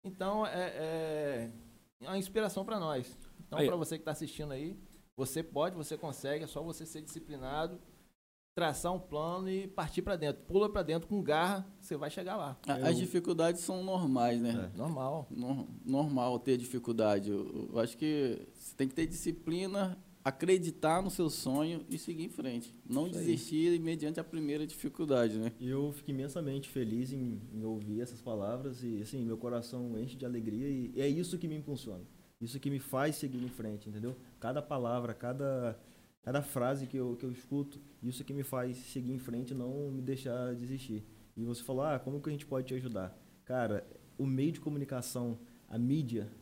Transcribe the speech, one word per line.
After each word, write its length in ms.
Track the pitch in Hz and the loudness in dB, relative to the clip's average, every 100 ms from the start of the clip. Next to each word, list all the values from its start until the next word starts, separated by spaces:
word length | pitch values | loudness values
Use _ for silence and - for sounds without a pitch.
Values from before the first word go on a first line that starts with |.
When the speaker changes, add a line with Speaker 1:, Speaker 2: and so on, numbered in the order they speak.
Speaker 1:
Então, 420 | 196 185 185 214 214 | -10 -2 0 2 2
é, 220 | 170 180 123 | 0 -2 -2
é, 760 | 160 160 160 151 147 131 117 117 - - _ _ | -2 0 0 0 0 0 -4 -8 -18 -20 _ _
é 60 | 127 | -6
uma 100 | 190 | -4
inspiração 460 | 190 220 214 - 196 | 0 0 0 0 -2
pra 140 | 220 | 0
nós. 380 | 160 139 123 - - - - | 0 0 -2 -10 -18 -18 -6
Então, 140 | 151 | 2
Speaker 2:
Aí. 80 | 147 | 4
Speaker 1:
pra 80 | 175 | 4
você 220 | 151 160 | 0 -4
que 60 | 160 | -4
tá 60 | |
assistindo 400 | 147 151 - 151 | -4 -6 -6 -6
aí, 260 | 135 156 190 - - - - | -4 -6 -8 -14 -20 -20 -4
você 240 | 127 156 | -2 -2
pode, 320 | 160 - 165 185 | -2 2 0 0
você 220 | 147 151 | -6 -6
consegue, 460 | 156 127 151 147 | -6 -4 -2 -2
é 40 | 151 | -2
só 140 | 147 | -6
você 220 | 160 160 156 | -6 -6 -10
ser 160 | 156 | -12
disciplinado, 800 | 156 160 - 143 127 147 165 180 - - - _ _ _ _ - | -10 -12 -10 -8 -4 -2 -2 -4 -16 -20 -20 _ _ _ _ 0
traçar 380 | 165 135 175 | 2 2 0
um 60 | 180 | -2
plano 500 | 180 147 160 180 190 | -2 -2 0 0 0
e 180 | 190 196 | 0 -2
partir 340 | 190 156 - | -2 0 0
pra 140 | 196 185 | 0 2
dentro. 280 | 147 - | 2 -2
Pula 280 | - 185 208 | 4 6 6
pra 120 | 208 | 4
dentro 240 | 170 165 - | 2 0 2
com 140 | 208 | 0
garra, 420 | 143 151 180 196 190 - | 4 6 6 4 -2 -12
você 160 | - 151 | -6 -4
vai 120 | 147 | -2
chegar 260 | 175 180 208 | -4 -4 -2
lá. 220 | 147 131 - | -4 -6 -2
Speaker 3:
A, 120 | 135 | 2
Speaker 4:
Eu 60 | 143 | 4
Speaker 3:
as 100 | 165 | 4
dificuldades 640 | 180 180 170 165 165 175 | 4 2 2 4 4 4
são 220 | - 185 | -2 -2
normais, 580 | 190 185 165 127 120 120 | 0 2 4 6 6 6
né? 300 | 117 117 92 | 2 0 -2
Speaker 4:
É. 40 | 98 | -4
Speaker 1:
Normal. 500 | 143 147 131 156 139 | -2 -2 -2 -2 -4
Speaker 3:
Nor-, 360 | - 123 135 - 113 - | -6 -2 -2 -2 -8 0
normal 540 | 135 151 131 123 123 | 2 4 4 4 2
ter 180 | 131 127 | 4 4
dificuldade. 720 | 120 127 120 113 110 101 101 | 2 -4 0 4 6 6 4
Eu, 380 | 101 - 71 - | 0 0 -4 -2
eu 60 | 117 | 2
acho 180 | 117 - | 0 2
que 500 | 151 151 135 113 - | 2 4 4 2 -6
você 220 | - - - | -14 -16 -2
tem 120 | 135 | 0
que 60 | 135 | 2
ter 120 | 160 | 0
disciplina, 880 | - - 165 - 170 190 196 190 180 - - | 0 -2 -2 -2 0 0 2 0 -2 -12 -2
acreditar 760 | 135 135 175 185 165 - 156 170 | 0 2 6 6 6 2 4 4
no 60 | 190 | 2
seu 180 | - 165 | 2 2
sonho 560 | - - 135 156 165 - | 2 0 2 2 0 -2
e 80 | 156 | -4
seguir 260 | - 165 170 | -2 -4 -4
em 40 | |
frente. 440 | - 131 120 117 - - | -4 -4 -4 -6 -14 0
Não 180 | 127 170 | 2 2
Speaker 4:
Isso 100 | 170 | 0
aí. 60 | 170 | 2
Speaker 3:
desistir 540 | 165 - 156 170 170 | 2 2 4 6 4
mediante 380 | 160 165 151 156 | 4 0 0 -2
a 40 | |
primeira 420 | 156 160 151 147 156 | -4 -2 0 0 -2
dificuldade, 720 | - 151 - 160 131 117 107 | -4 -6 -2 4 6 6 4
né? 140 | 110 113 | -2 -2
Speaker 4:
Eu 320 | 123 135 147 | -2 2 0
fico 180 | 143 - | -2 -4
imensamente 580 | 135 139 175 147 139 139 | -2 -2 -2 -2 -2 -2
feliz 420 | 135 117 113 127 | -2 0 0 0
em, 280 | 139 123 104 110 | -2 -2 -4 -6
em 100 | 107 | -4
ouvir 380 | 110 110 104 107 | -2 -2 -2 -2
essas 200 | 120 120 | -2 -6
palavras 600 | - 110 101 127 139 120 | -4 -2 0 -2 -4 -4
e, 180 | 120 107 | -4 -2
assim, 220 | 104 139 | -4 -2
meu 140 | 113 113 | -2 -2
coração 600 | 120 120 117 127 123 110 | -2 -2 -4 -6 -4 -4
enche 160 | 120 - | -4 -4
de 100 | 127 | -4
alegria 420 | 120 110 107 139 | -2 -2 -2 0
e, 220 | 135 120 - | 0 -2 0
e 60 | |
é 60 | 143 | 2
isso 300 | 151 170 180 | 2 0 -2
que 100 | 170 | -2
me 80 | 156 | -4
impulsiona. 480 | 147 139 113 92 92 - - _ | -4 -6 -6 -10 -12 -20 -20 _
Isso 200 | 117 131 | -8 -4
que 100 | 143 | -2
me 100 | 139 | -2
faz 360 | - 131 147 151 | -2 0 2 0
seguir 280 | 143 127 | -4 -4
em 40 | 123 | -6
frente, 400 | 123 110 104 107 | -4 -6 -6 -8
entendeu? 260 | 107 117 127 - - | -6 -6 -6 -14 -8
Cada 220 | 113 135 | -2 -2
palavra, 520 | 147 139 117 123 120 | -2 -2 0 0 -2
cada, 640 | 110 120 135 139 131 120 110 - - - _ | -4 -4 -2 0 0 0 -4 -12 -20 -20 _
cada 200 | - 135 | -2 -2
frase 460 | 143 135 123 139 131 | 0 0 2 0 -2
que 100 | 135 | -2
eu, 180 | 123 123 | -2 -2
que 80 | 131 | -4
eu 60 | |
escuto, 480 | 123 - 143 143 - - - | -6 -4 -2 -2 -8 -18 -8
isso 220 | 117 127 139 | -6 -6 -6
que 80 | |
me 100 | 143 | -4
faz 320 | 135 131 123 123 | -2 -2 -2 -4
seguir 360 | - 135 127 | -6 -4 -2
em 60 | 131 | -4
frente 320 | 123 117 120 | -2 -4 -2
e 20 | |
não 360 | 135 123 139 143 | -4 -2 -2 -2
me 100 | 135 | -2
deixar 520 | 131 131 131 123 123 | -2 -2 -2 -2 -2
desistir. 520 | 120 123 135 131 107 104 - - - | -2 -4 -6 -4 -6 -6 -18 -16 -6
E 80 | 117 | -2
você 180 | 120 | -2
falou, 200 | - 131 | -2 0
"Ah, 140 | 147 135 | 2 0
como 200 | 131 143 | 0 -4
que 60 | 147 | -2
a 20 | |
gente 120 | 147 - | -4 -2
pode 220 | 135 131 | -2 -2
te 60 | |
ajudar?" 440 | 131 127 107 92 - - - - | -4 -2 -4 -4 -8 -20 -20 -2
Cara, 420 | 127 113 104 - - - - | 2 2 2 -2 -16 -20 -2
o 80 | 135 | 2
meio 260 | 131 147 | 4 4
de 80 | 165 | 2
comunicação, 800 | 151 147 139 131 120 127 120 113 - - - | -2 -2 -2 -2 -2 -2 -2 -4 -8 -20 -6
a 80 | 113 | 2
mídia 520 | 120 151 131 113 107 - | 4 4 2 0 -2 -8